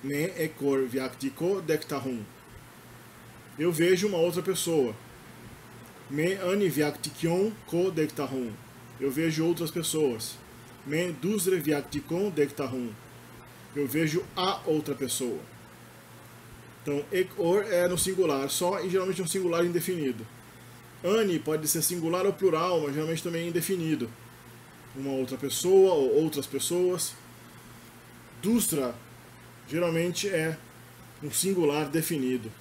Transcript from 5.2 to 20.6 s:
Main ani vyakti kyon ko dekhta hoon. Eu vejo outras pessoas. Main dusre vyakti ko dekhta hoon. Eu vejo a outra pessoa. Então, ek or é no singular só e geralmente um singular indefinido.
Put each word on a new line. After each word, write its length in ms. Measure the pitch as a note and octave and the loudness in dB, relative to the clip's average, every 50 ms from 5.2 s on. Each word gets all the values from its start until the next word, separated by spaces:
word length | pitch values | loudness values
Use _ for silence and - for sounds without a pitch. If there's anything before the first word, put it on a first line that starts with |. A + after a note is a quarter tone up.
| - - - - - - - - - - - - - - - - - - | -20 -20 -20 -18 -18 -18 -20 -20 -20 -20 -20 -20 -20 -20 -20 -20 -14 -6
Main 280 | C#3 D3 D#3 F3 G3 G3 | -2 0 0 0 0 0
ani 300 | F#3+ F3 F#3+ G3+ G#3 F3+ | 0 0 2 4 2 2
vyakti 400 | C#3 D3 D3+ D3 D3 - - - | 4 4 2 2 0 -4 -8 -10
kyon 420 | - - - E3 E3+ F#3 G3 A3 G#3+ - - - | -8 -2 0 0 2 4 2 0 0 -6 -10 -4
ko 240 | - E3+ F3+ F#3+ | 0 0 0 0
dekhta 340 | F3+ D#3+ D#3 D3+ - - C#3+ | 2 0 -2 -2 0 -4 -4
hoon. 280 | B2+ C3 C3 B2 A2+ G#2 - - - - - - - - - | -4 -2 -4 -4 -6 -8 -12 -16 -20 -20 -20 -20 -20 -10 -4
Eu 120 | C3 C#3 | -4 -2
vejo 340 | B2+ C#3+ E3 E3 D#3 D#3 D#3+ | 0 0 0 0 0 2 2
outras 260 | E3 E3+ D#3+ E3 D#3 | 2 2 0 -2 -4
pessoas. 680 | - F3 D#3+ - - D#3 D3+ C3+ A#2+ A2 - - - - - - - - - - - - - | -4 -4 -4 -2 0 2 2 2 2 -2 -6 -10 -10 -14 -18 -20 -20 -20 -20 -20 -20 -16 -10
Main 260 | C#3 D3 D#3+ F3 F3+ | -4 -2 0 0 -2
dusre 480 | E3 C3 B2+ F#3 G#3+ G3+ F3 F#3 F#3 F3+ | -4 -4 -2 0 0 0 2 2 2 2
vyakti 400 | C#3+ D3 D#3+ C#3+ C#3 - - D3 | 2 2 0 0 0 -4 -6 -8
ko 300 | - - E3 F3 G3+ G#3 | -4 -2 -2 0 0 0
dekhta 360 | E3+ D3 D3 C#3+ - - C#3+ | 2 2 2 2 2 -4 -4
hoon. 280 | B2+ B2+ C3 B2 A#2 G#2+ - - - - - - - - - - - - - - - - | -4 -2 -4 -6 -6 -8 -12 -16 -20 -20 -20 -20 -20 -20 -20 -20 -20 -20 -20 -20 -10 -4
Eu 100 | C#3+ C#3+ C3 | -2 -2 0
vejo 360 | - D#3 E3 D#3 D3 F3+ G3+ - - | 2 0 0 2 0 -2 -4 -2 -4
a 260 | F#3 F3+ F#3+ F#3+ F#3+ - | 0 0 0 0 -2 0
outra 300 | - D#3 D#3 C#3+ D3 C#3 | 0 0 0 0 -2 -4
pessoa. 440 | A#2+ C#3 B2 - - C3 A#2+ G#2+ B2+ B2 - - - - - - - - - - - - - - - - - - - - - - - - - - - | -4 -2 -2 -2 -2 -2 -4 -4 -6 -8 -14 -18 -20 -20 -20 -20 -20 -20 -20 -20 -20 -20 -20 -20 -20 -20 -20 -20 -20 -20 -20 -20 -20 -20 -20 -20 -12
Então, 240 | - - C#3+ C#3+ D3 - | -6 -4 -4 -4 -4 -2
ek 180 | - F#3 F#3 F3+ - - | 0 0 0 0 -2 0
or 280 | F3+ E3 F3+ G#3 G3 A3+ | 2 4 4 4 2 2
é 160 | G3 F3 F3+ F3 | 2 2 2 2
no 100 | F3+ E3 | 2 0
singular 520 | - F#3 F#3+ F3+ F#3+ D#3+ C#3+ C3+ C#3 C#3 | 0 0 2 2 2 2 2 0 0 -2
só 300 | - - F3+ F3 G3 F#3+ | -2 0 0 0 0 0
e 100 | D#3+ F#3+ | -2 0
geralmente 320 | F3 F#3+ F#3 F#3+ F#3 E3 | 0 0 0 0 -2 -2
um 60 | F#3+ D#3+ | -2 -2
singular 380 | - G3 F#3 F3+ E3+ E3+ F3 | -2 0 0 2 2 2 2
indefinido. 600 | F3 E3+ F3 D#3+ - F#3 E3+ D3+ C3+ A#2+ G#2+ G#2+ G#2 - - - - - - | 2 2 0 -2 0 -2 0 0 -2 -2 -4 -8 -14 -16 -20 -20 -20 -20 -20